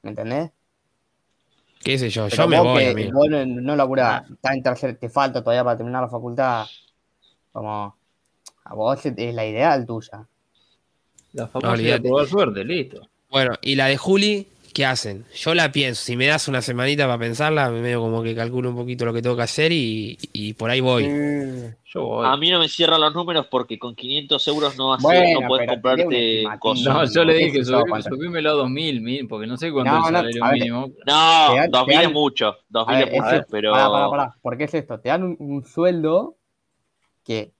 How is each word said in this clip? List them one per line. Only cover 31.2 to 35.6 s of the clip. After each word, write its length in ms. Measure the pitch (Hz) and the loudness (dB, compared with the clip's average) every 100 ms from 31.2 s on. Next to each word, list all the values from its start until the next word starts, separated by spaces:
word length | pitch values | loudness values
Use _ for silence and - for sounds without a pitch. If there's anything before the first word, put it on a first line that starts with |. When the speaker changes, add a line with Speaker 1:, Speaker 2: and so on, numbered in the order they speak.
| 160 165 156 | 6 8 6
Speaker 1:
Te 20 | 127 | 6
dan, 120 | 165 | 4
Speaker 4:
dos 160 | 131 131 | 2 4
mil 80 | 156 | 4
Speaker 1:
te 40 | |
Speaker 4:
es 20 | |
Speaker 1:
dan, 100 | 165 | 4
Speaker 4:
mucho, 420 | 147 147 135 110 - _ | 4 0 2 -2 -2 _
dos 180 | 113 113 | -2 2
mil 100 | 127 | 2
Speaker 1:
a 40 | |
Speaker 4:
es 80 | 135 | 2
Speaker 1:
ver, 40 | 135 | 2
Speaker 4:
mucho, 200 | 113 135 | 2 0
Speaker 1:
ese, 80 | - | 0
Speaker 4:
pero 220 | 107 107 | -2 2
Speaker 1:
pará, 200 | 107 104 | 4 4
pará, 180 | 104 139 | 4 2
pará, 260 | 143 135 - | 0 -4 -4
porque 220 | 123 120 147 | -8 -4 -4
es 80 | - | -4
esto, 240 | - 113 | -6 -8
te 100 | 120 | -2
dan 140 | 160 | -2
un, 120 | 185 165 | -2 -6
un 260 | 143 139 | -8 -8